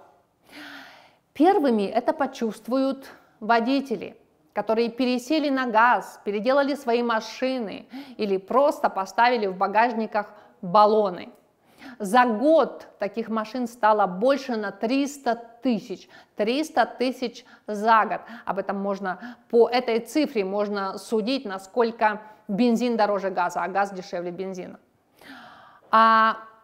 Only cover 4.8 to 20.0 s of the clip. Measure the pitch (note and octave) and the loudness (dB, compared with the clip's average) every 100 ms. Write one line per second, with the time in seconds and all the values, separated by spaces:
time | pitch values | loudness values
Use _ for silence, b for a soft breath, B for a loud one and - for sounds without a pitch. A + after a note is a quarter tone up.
4.8 | A#3 A#3 B3+ B3 A#3+ D#4 D4 C4+ B3+ G#3+ | -2 -2 -2 -2 -2 -2 0 -2 0 4
5.8 | A#3+ G#3+ F#3+ - - G#3 G#3+ C#4+ C#4 C#4+ | 4 4 -2 -12 -6 -4 0 2 2 -2
6.8 | B3 A#3+ A#3+ A3 A#3 - C4 C4 G#3 - | -2 0 0 -2 -4 -6 -4 -4 -6 -10
7.8 | - C4 C#4 A#3+ G#3 F#3+ F#3+ A#3 C#4+ D4 | -16 -18 -14 -6 -2 -2 0 2 2 2
8.8 | G#3 F#3+ F#3+ - A#3+ B3 G3+ F#3 G3 G3+ | -2 -4 -6 2 2 2 -2 -2 0 2
9.8 | A#3+ A3 A3 G#3+ G3+ - B B F#3 G#3 | 2 0 -4 -4 -6 -10 B B 0 6
10.8 | G#3 G#3+ G#3 F3 - - _ _ B B | 6 6 2 -2 -12 -20 _ _ B B
11.8 | C#4 B G3+ A#3+ B3 G#3 C#4 D#4+ A#3+ - | -20 B 0 4 4 4 4 6 4 -2
12.8 | - - G3+ A#3 A3 A3 G#3+ B3+ A#3+ - | -18 -10 -8 -6 -6 -6 -6 -6 -6 0
13.8 | G#3+ G#3+ F#3+ F3+ B3 C#4 C#4 A3+ G3+ G3 | 2 4 2 2 2 2 0 -6 -6 -4
14.8 | A3+ C4+ C#4 C#4+ - A3+ - - C4+ A3 | -2 0 -2 -4 -4 -4 -6 -6 -2 -2
15.8 | - F3 - B B - G#3 B3+ D#4 - | -2 -12 -16 B B -4 -2 0 -2 0
16.8 | A3+ - B3+ B3 A#3+ - - B B G#3+ | 0 0 -4 -4 -8 -10 -20 B B -2
17.8 | A3 A3+ G#3 F3 - A#3 B F#3+ G3 G3 | 4 4 4 -4 -10 -14 B -6 -4 -4
18.8 | G3 G3 G3 F3 A#3+ A#3+ _ A#3 A3+ B3 | -4 -4 -6 -8 -12 -18 _ 4 4 2
19.8 | B3 A#3 | 0 -2